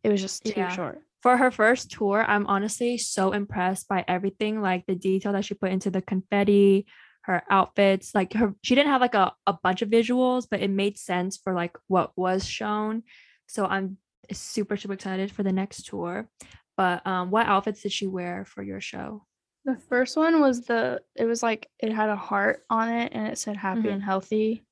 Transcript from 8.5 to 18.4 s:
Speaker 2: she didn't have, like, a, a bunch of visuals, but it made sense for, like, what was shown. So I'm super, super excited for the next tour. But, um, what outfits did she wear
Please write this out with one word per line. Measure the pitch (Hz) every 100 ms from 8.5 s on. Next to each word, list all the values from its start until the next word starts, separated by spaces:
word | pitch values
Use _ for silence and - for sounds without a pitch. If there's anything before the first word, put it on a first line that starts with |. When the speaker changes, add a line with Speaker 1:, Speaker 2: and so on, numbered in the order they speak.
| 196
Speaker 2:
she | - 247
didn't | 294
have, | 269
like, | 247 220
a, | 185 - -
a |
bunch | 175 185 185
of | 208
visuals, | 226 226 247 254 254 240
but | 196
it | 196
made | 196 202 196
sense | - 180 185 -
for, | -
like, | 180 170 - -
what | 185 - -
was | 185 190 -
shown. | - 214 214 214 226 - - _ _ _
So | - 196
I'm | 196 190 190 _ _ _
super, | 202 - - 202 202
super | 202
excited | 190 196 190 196
for | -
the | 196
next | 185 196 - -
tour. | 202 170 190 233 _ - - _ -
But, | 185 175
um, | 190 185 185
what | 214 233
outfits | 196 208 208
did | 202
she | - 196
wear | 185 175 180